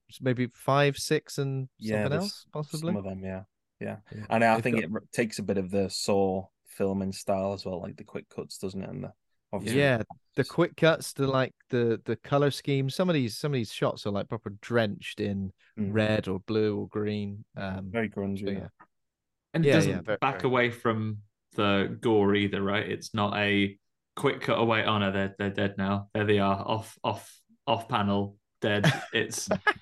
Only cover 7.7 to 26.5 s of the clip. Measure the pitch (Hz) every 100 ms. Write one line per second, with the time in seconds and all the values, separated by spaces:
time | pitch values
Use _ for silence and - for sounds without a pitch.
7.7 | 90 95 - 101 - - - - - 95
8.7 | 95 92 95 95 - _ _ - 101 104
9.7 | 131 143 120 107 - _ - 131 - 170
10.7 | - 160 160 127 - 139 131 131 _ -
11.7 | 123 117 110 - 113 - 143 143 - -
12.7 | 139 135 - 185 160 120 - 147 135 107
13.7 | - 131 - 107 101 - 113 104 101 -
14.7 | 117 107 87 - - 104 98 95 - _
15.7 | - 101 107 107 107 98 92 - 110 107
16.7 | 101 101 107 104 104 101 101 - - 98
17.7 | 95 95 113 107 107 98 98 101 98 92
18.7 | _ - _ _ _ _ _ _ 165 147
19.7 | 127 98 92 87 104 131 98 127 123 120
20.7 | 113 120 107 110 104 - _ _ - 104
21.7 | 98 95 113 123 107 101 104 101 98 98
22.7 | 104 90 104 - 107 104 104 104 101 101
23.7 | 98 _ _ _ - 139 127 - 113 117
24.7 | 110 104 107 98 98 98 - 101 98 101
25.7 | 101 95 101 101 107 107 101 98